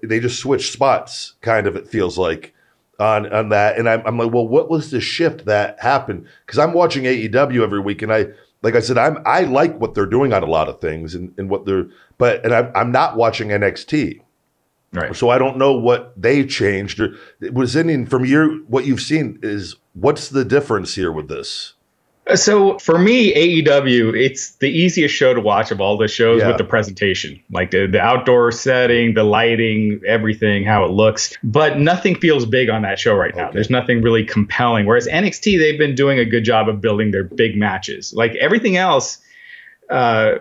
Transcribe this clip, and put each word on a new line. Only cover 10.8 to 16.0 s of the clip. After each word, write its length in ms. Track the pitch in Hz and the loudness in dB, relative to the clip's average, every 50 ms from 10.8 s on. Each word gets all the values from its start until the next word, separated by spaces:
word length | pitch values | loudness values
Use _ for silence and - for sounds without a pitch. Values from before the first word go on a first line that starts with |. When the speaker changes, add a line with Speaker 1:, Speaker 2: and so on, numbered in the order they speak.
| - 80 78 80 82 80 85 | -6 -6 -6 -6 -8 -10 -12
Speaker 1:
and, 180 | 87 87 90 - - | -12 -12 -12 -12 -10
and 120 | 95 95 | -6 -4
what 160 | 98 98 - | -4 -4 -2
they're, 220 | 98 95 92 90 - - _ _ _ _ - | -2 -2 -2 -2 -4 -10 _ _ _ _ 0
but, 240 | 127 120 107 - - | 0 2 2 0 0
and 80 | 110 120 | 0 2
I'm, 180 | 113 120 123 - | 2 0 0 0
I'm 160 | 95 117 123 | -2 0 0
not 240 | 123 131 160 156 - 113 | 2 0 0 0 0 0
watching 340 | 113 113 113 - 110 104 | 0 0 0 -2 -4 -4
N 100 | 104 101 101 | -2 -2 0
X 200 | 95 92 - - | -2 -2 -4 -8
T. 380 | - - 151 120 80 - - _ _ _ _ _ _ _ _ _ _ _ _ _ _ - | -6 -4 -2 -2 -4 -6 -10 _ _ _ _ _ _ _ _ _ _ _ _ _ _ -8
Speaker 2:
Right. 220 | 87 78 - 82 | -8 -8 -8 -4
Speaker 1:
So 140 | - 123 120 | 0 2 4
I 80 | 123 131 | 4 4
don't 180 | 135 135 131 127 | 2 0 0 2
know 160 | 135 139 135 | 2 2 2
what 400 | 120 113 120 123 120 | 2 2 2 2 2